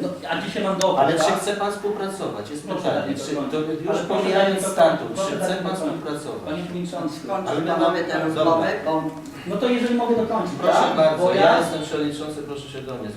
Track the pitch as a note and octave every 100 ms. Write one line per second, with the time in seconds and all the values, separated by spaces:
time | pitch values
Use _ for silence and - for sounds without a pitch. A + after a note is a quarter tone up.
0 | F3 - E3+ E3 G3 G#3+ G3 F#3 F#3+ C#3
1 | C#3 E3 - G3 G#3 G3+ G3+ G#3 G3+ G3+
2 | G3 F3 E3+ - - D3 - - C#3 -
3 | - - - D3 C#3 D#3 D#3 D#3+ F3 G#3
4 | F3 - F#3+ F#3+ G3 F#3+ F#3+ F#3 E3 E3
5 | - - G3 - F3+ F#3 F3 - - E3
6 | D#3 C#3+ C3+ - - E3 F3 F3 F3 F3+
7 | D#3+ - - G3 F#3 D3 E3 E3 E3 F3
8 | E3 D#3 D#3 D#3 D#3+ E3 - - D#3 D#3
9 | - - - - F3 G#3 B3 A#3+ A#3+ A#3+
10 | A#3 A3+ A3+ A3 F3 - E3+ - - -
11 | D#3 D#3+ F3+ F#3+ G3 E3+ E3 D#3 D3+ D3+
12 | D3 D3 D3+ D3 C#3 C#3 - C3+ C3 A#2+
13 | G#2+